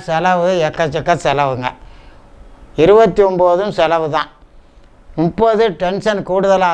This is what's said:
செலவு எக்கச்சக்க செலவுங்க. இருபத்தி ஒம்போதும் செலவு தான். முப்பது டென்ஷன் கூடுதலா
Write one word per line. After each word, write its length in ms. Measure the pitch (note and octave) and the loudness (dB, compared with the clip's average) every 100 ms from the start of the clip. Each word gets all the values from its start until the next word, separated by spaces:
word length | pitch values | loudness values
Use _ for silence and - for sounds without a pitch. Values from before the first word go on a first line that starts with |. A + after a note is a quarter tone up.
| D3+ | -2
செலவு 420 | D#3+ F3+ F3+ F3 F#3 D3+ | -2 0 0 0 0 -2
எக்கச்சக்க 480 | D3+ D#3+ D3+ C#3+ E3+ | -2 -4 -4 -2 -2
செலவுங்க. 440 | D#3 C#3 C#3 B2+ B2+ - - - - - - - - - - - | 0 0 -2 -4 -6 -10 -16 -20 -20 -20 -20 -20 -20 -20 -10 0
இருபத்தி 380 | E3 G#3+ A3+ F#3 G3 | 4 6 4 2 0
ஒம்போதும் 460 | F#3 F3+ F3 G#3 F3+ | 2 2 2 -2 -2
செலவு 280 | D#3 E3 D#3 D3+ | 0 0 -2 -4
தான். 140 | D3 - - - - - - - - - | -6 -10 -20 -20 -20 -20 -20 -20 -12 -4
முப்பது 460 | E3 F#3 A3+ G#3+ A3+ D#3+ | -4 0 0 2 0 -2
டென்ஷன் 400 | F3+ G3 A3 G3+ E3+ | -6 -4 -4 -4 -4
கூடுதலா 400 | F#3 G3 F#3+ F#3 | -2 0 2 0